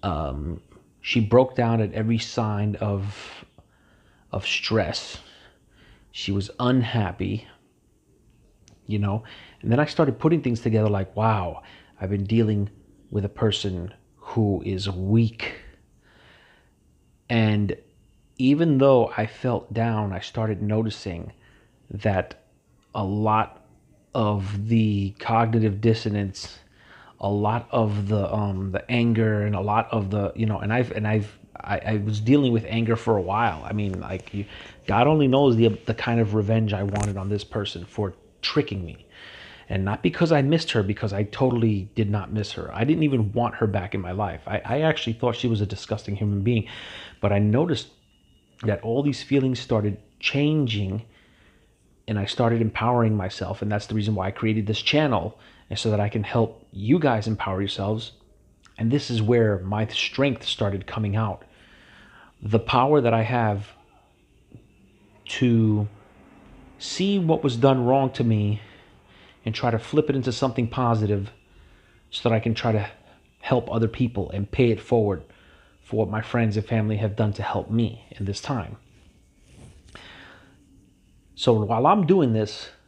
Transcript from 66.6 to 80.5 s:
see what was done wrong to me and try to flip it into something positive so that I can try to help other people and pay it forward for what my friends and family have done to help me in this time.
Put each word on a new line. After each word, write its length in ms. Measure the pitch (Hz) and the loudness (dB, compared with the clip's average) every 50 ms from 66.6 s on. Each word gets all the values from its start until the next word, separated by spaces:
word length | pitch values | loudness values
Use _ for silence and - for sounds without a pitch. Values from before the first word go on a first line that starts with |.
| - - - - | -20 -20 -20 -16
see 420 | - - - - 185 196 202 196 | -12 -12 -4 -2 0 2 2 2
what 240 | 175 160 160 143 - | 2 2 2 2 2
was 120 | 143 120 | 0 0
done 280 | 117 131 139 135 131 120 | 4 6 6 6 6 4
wrong 260 | 120 131 139 135 131 - | 4 4 4 2 0 0
to 100 | - 123 | 0 2
me 380 | 117 110 107 104 104 107 104 - - - - - _ _ _ _ _ - - - - - _ _ | 2 4 4 2 0 0 -2 -6 -14 -20 -20 -20 _ _ _ _ _ -20 -20 -20 -20 -20 _ _
and 100 | 117 110 | -6 -6
try 160 | - - 175 | -2 -2 0
to 80 | 220 110 | 0 -2
flip 320 | - - - 151 151 - | -4 0 0 0 2 2
it 60 | 135 | 0
into 140 | 135 120 131 | -2 -2 -2
something 360 | 117 - 139 131 113 - 120 113 | -2 -2 -2 -2 0 -2 -4 -2
positive 640 | - - 127 117 117 107 107 101 104 98 98 104 - _ _ _ _ - - - - _ _ _ _ _ _ _ | -2 0 2 2 2 2 2 0 0 -2 -4 -8 -12 _ _ _ _ -20 -20 -20 -20 _ _ _ _ _ _ _
so 180 | - - - 120 | -14 -4 0 0
that 60 | 117 | 0
I 60 | 110 | 2
can 120 | 110 117 | 0 0
try 200 | 110 - - 117 | -2 0 0 0
to 180 | 107 104 101 - - - _ - - _ _ _ _ _ | 0 0 -2 -4 -10 -18 _ -20 -20 _ _ _ _ _
help 300 | - - 139 123 - - | -4 0 0 0 0 -2
other 180 | - 117 113 110 | -2 0 0 0
people 420 | - - 127 117 - 101 90 - | 0 -2 -2 -2 -2 -4 -6 -6
and 180 | - 101 101 - | -6 -6 -6 -4
pay 200 | - - 127 120 | 0 2 2 2
it 100 | 110 - | 2 0
forward 420 | - - 127 117 107 104 95 80 - - - _ - - - - _ _ _ _ | -2 0 2 2 2 2 -2 -4 -8 -16 -20 _ -20 -20 -20 -20 _ _ _ _
for 140 | _ - - | _ -6 -2
what 140 | 110 110 87 | -2 -2 0
my 100 | 104 110 | -2 -6
friends 380 | 107 - - 120 117 110 101 110 | -6 -2 0 0 2 2 0 -2
and 80 | 107 | -2
family 320 | - 120 110 107 107 107 104 | 0 0 0 0 0 0 0
have 180 | 110 104 104 | -2 -2 0
done 160 | 110 113 107 101 | 0 0 0 0
to 80 | - | -2
help 280 | 101 - - 101 - - | -6 -4 -4 -6 -4 -2
me 340 | 110 113 117 104 - - - - | 0 0 0 0 -2 -10 -20 -20
in 160 | - - 104 | -10 -8 -6
this 140 | 98 98 - | -6 -6 -8
time. 360 | - - 143 117 87 - 104 - _ _ _ - - - _ _ _ _ _ _ _ _ - - - - - - _ - - - - - - - - - - - - - | -6 -6 -4 -4 -4 -8 -12 -16 _ _ _ -20 -20 -20 _ _ _ _ _ _ _ _ -20 -20 -20 -20 -20 -20 _ -20 -20 -20 -20 -20 -20 -20 -20 -20 -20 -20 -20 -20